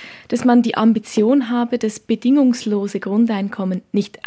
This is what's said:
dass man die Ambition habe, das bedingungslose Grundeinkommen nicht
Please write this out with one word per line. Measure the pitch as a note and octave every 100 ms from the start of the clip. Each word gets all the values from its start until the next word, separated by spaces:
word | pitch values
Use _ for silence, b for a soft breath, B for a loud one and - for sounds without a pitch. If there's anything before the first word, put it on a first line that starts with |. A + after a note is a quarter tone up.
| B B B
dass | A#3+
man | B3+ A#3+
die | A#3 -
Ambition | A3 G#3+ - - G#3+ C#4 A3+
habe, | A#3+ A#3+ A#3+
das | A3 -
bedingungslose | - A3+ B3 C#4+ B3+ A#3+ G#3+ G3+ G3+ G3
Grundeinkommen | F#3+ G#3 A#3 G3+ G3+ - F#3+ F#3 -
nicht | G3+ G3+ -